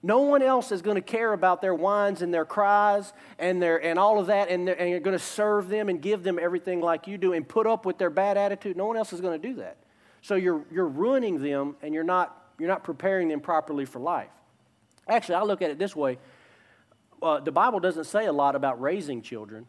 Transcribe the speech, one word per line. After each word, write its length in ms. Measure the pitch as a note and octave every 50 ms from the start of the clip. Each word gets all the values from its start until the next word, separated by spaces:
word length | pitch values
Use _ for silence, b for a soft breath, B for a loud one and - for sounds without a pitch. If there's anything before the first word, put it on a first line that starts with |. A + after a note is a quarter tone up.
| -
No 180 | F3 G#3 B3
one 200 | C#4 C#4+ C#4+ C#4
else 300 | C4+ C4 C4 B3+ A#3+ -
is 100 | G#3 F#3
gonna 200 | E3+ G#3 G#3 F#3+
care 300 | F3+ - - A3 A#3 A3+
about 300 | G#3+ F3+ F3 F#3 F3+ F3
their 140 | F#3+ F#3+ F3+
whines 480 | D#3+ E3 G3 G3+ G#3 G3+ G3+ G3+ - F3
and 100 | F3 E3+
their 120 | E3 D#3
cries 680 | - - G#3 G#3 G3 G3+ G#3 G#3 G#3 G3+ G#3 G3+ - B B B B B B
and 240 | D#3 F3+ F#3 F3+
their, 220 | F3 E3+ E3 E3 C#3
and 160 | E3 E3 E3
all 200 | G3 G#3 A3 G#3
of 80 | F#3+ E3+
that, 220 | G#3 G3 G3+ F3
and 180 | F#3 F3+ F3+ F#3
they're, 120 | F3+ D3+
and 100 | F3+ F3
you're 100 | F3 F3+
gonna 200 | D3 F#3+ F#3+ F3
serve 480 | - - - - G#3 G#3+ G#3 G#3 G3 F3+
them 220 | G3+ G#3+ G#3+ G3+
and 120 | F3+ D#3+
give 220 | C#3+ G3 G#3+ G3+ F3
them 160 | F#3+ F3+ F3
everything 420 | E3 F3 F3 F3 E3 F#3+ F#3 F3
like 260 | E3+ E3+ E3 D#3 - G3
you 120 | G3+ G3
do 140 | F3+ F#3 F3+
and 140 | E3 D#3 -
put 200 | - A3 G#3 G#3+
up 180 | A3+ A3 -
with 140 | F#3 F3 -
their 100 | F#3+ F3
bad 260 | D3+ F#3+ G3 G3+ G3+
attitude. 400 | G3+ G3+ G3+ G3+ F#3+ - G#3+ F3+
No 120 | E3+ F#3+ G#3+
one 100 | A3+ A3+
else 160 | A3 G#3 -
is 80 | E3+
gonna 160 | F#3 F#3 E3 D#3
do 160 | D#3 A#3+ C4+
that. 220 | A2+ G2+ F2 - _ b b b b b b b b b
So 100 | - G#3
you're, 320 | F#3 F#3 F3+ E3+ D#3 D3 -
you're 160 | D#3+ F3 F#3 D#3+
ruining 540 | C3 C#3+ F#3 A#3 C4+ C4+ A#3+ G#3+ F3+ D3
them, 340 | C3+ D3 C#3+ C#3 C#3 C#3+ C#3+ _ -
and 100 | D3+ D3+
you're 100 | D#3 E3
not, 480 | E3+ F#3 F3+ F3+ - - - _ _ _ _
you're 120 | D#3+ E3+
not 140 | G3 - -
preparing 440 | - D#3+ C3 - F#3+ G3 F#3+ F3+ E3
them 140 | D#3 D3
properly 440 | D3 - E3+ D#3 D3+ - D3+ C#3+ C#3
for 140 | C3 - B2
life. 300 | B2 D#3 F3 C#3 G#2 - _ _ _ _ _ _ _ _ _ _ _ _ _ _ _ -
Actually, 280 | G#3+ A#3 - - F3
I 80 | F3 G#3
look 200 | G#3 G3+ - F#3
at 80 | D#3
it 80 | D3 D3
this 160 | F#3 G3+ -
way. 240 | D#3 D3 C3+ B2+ B2 b b b b b b b b b b b b b b b _ _ _ _ _
Uh, 180 | - D#3+ D3+ D3
the 120 | C#3 D#3+
Bible 280 | C#3+ D#3 G3+ B3 A#3+ G3
doesn't 260 | E3+ F#3 E3 D#3+ D#3
say 220 | - - G#3 A3 G3+
a 60 | D3+
lot 220 | C#3+ C#3 C#3 C#3
about 260 | C#3 C3+ C#3 B2+ A#2
raising 420 | B2+ C#3+ F3 G3+ F3 C#3+ C3+ A#2 G#2+
children. 420 | - B2 A2+ G#2+ G#2 A2 A2 A2+